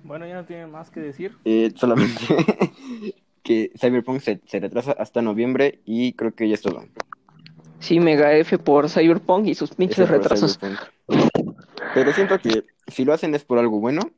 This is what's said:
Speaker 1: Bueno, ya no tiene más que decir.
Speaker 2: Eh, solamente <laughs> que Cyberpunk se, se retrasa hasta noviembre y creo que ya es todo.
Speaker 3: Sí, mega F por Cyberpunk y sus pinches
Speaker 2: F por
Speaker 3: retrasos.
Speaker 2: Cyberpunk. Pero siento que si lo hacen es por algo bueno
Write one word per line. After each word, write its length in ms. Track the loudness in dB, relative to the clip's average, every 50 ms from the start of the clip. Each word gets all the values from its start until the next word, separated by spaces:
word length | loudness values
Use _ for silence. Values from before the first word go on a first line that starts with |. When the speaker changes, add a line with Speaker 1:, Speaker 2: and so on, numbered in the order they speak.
| _
Speaker 1:
Bueno, 240 | -16 -16 -14 -14 -12
ya 80 | -14
no 100 | -14 -14
tiene 220 | -14 -16 -16 -16 -16
más 220 | -18 -20 -20 _
que 80 | _ -12
decir. 380 | -12 -12 -10 -10 -12 -12 -12 _ _
Speaker 2:
Eh, 260 | 0 2 2 2 0 0
solamente 460 | 0 0 2 2 2 2 0 -2 -6
<laughs> 920 | 0 0 2 2 4 2 2 0 0 -2 -2 -12 -14 -14 -14 -12 -12 -14 -14 _ _ _ _ _ _
que 280 | 0 0 0 0 -2 -6 -2
Cyberpunk 440 | 0 0 0 0 -2 -2 -6 -4
se, 200 | -4 -4 -6 -6 _
se 140 | _ -8 -6
retrasa 320 | -6 -4 -4 -4 -4 -4 -4
hasta 280 | -4 -6 -4 _ -2
noviembre 580 | -2 0 0 -2 -2 -2 2 2 0 0 0 _ _
y 280 | -6 -4 -2 -2 -2 -4
creo 200 | -4 -6 -6 -4
que 140 | -2 -2 0
ya 80 | 0
es 60 | 0
todo. 220 | -2 -6 -6 -6 -12 -20 _ -14 -14 _ -14 _ _ _ _ -20 -20 -20 -20 -20 -20 -20 -20 -18
Speaker 3:
Sí, 200 | -2 0 2 4
mega 340 | 4 4 4 4 4 6 6
F 240 | 4 4 2 0 -2
por 300 | 2 4 4 4 4 2
Cyberpunk 580 | 0 2 4 4 4 2 2 0 0 2 2 -2
y 80 | -2
sus 180 | -4 -6 -8 -2
pinches 260 | -2 -2 -2 2 2
Speaker 2:
F 80 | 2 4
por 140 | 4 2
Speaker 3:
retrasos. 360 | 2 2 2 2 2 0 0 -2
Speaker 2:
Cyberpunk. 300 | -8 -10 -10 -10 -14 -16 _ _ _ -2 2 2 2 2 2 0 -6 -6 -8 -14 -20 _ _ -14 -12 -4 0
Pero 200 | 0 2 2 2
siento 260 | 2 2 2 0 0
que 240 | 0 0 -2 -2 -2 _ _ _ _ -18
si 180 | -6 -2 0
lo 80 | 0 0
hacen 200 | 0 0 -2 -4
es 80 | -4 -2
por 160 | _ 0 2
algo 200 | 2 2 0 -2
bueno 220 | -2 -2 -2 -2 -4 -6 _